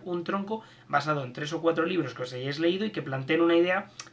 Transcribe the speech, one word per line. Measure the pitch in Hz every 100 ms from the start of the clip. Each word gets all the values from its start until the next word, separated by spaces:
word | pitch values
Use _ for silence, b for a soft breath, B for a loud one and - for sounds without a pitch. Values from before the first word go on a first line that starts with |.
un | 185 175
tronco | 170 196 196 220 B B -
basado | 143 147 147
en | 127
tres | 143 147
o | 165
cuatro | 165 156 165
libros | 185 131
que | -
os | 127
hayáis | 123 135 143
leído | 170 190 220
y |
que | 190
planteen | 139 135 135 165
una | 170 170
idea | 175 190 202 B B